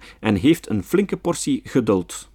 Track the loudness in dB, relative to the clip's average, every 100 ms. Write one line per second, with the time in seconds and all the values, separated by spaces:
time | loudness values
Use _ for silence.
0 | -4 -4 0 2 4 2 0 -4 0 0
1 | 0 -2 -4 -4 -2 -4 -2 0 2 0
2 | 0 -10 -18